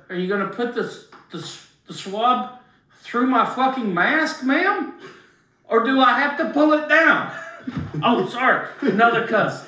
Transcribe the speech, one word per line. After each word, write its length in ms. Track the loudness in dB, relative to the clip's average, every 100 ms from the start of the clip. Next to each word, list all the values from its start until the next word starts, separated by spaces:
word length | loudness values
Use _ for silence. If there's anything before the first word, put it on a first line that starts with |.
| -12
are 60 | -6
you 120 | -2
gonna 220 | -2 -4
put 260 | -4 -6 -4
the, 300 | -6 -8 -18 -20 _
the, 260 | -14 -14 -16 -20 _ -20
the 60 |
swab 680 | -16 -10 -2 0 0 -2 -12 _ _ _ _
through 260 | -8 -2 2
my 180 | 2 2
fucking 480 | 2 0 0 -2
mask, 500 | 0 2 2 0 -4
ma'am? 500 | 0 2 2 0 -2 -10 -18 -20 _ _ _ _ 0
Or 160 | 0
do 160 | 2 4
I 200 | 4 4
have 180 | 0 -2
to 140 | -2
pull 220 | 2 4
it 140 | 4 2
down? 420 | 4 4 4 0 -10
<laughs> 40 | -14 -16 -12 -8 -8 -2
Oh, 240 | 0 2 0
sorry. 360 | -2 0 0 -2 -6
Another 480 | -2 4 4 4 0
cuss. 400 | 0 0 -4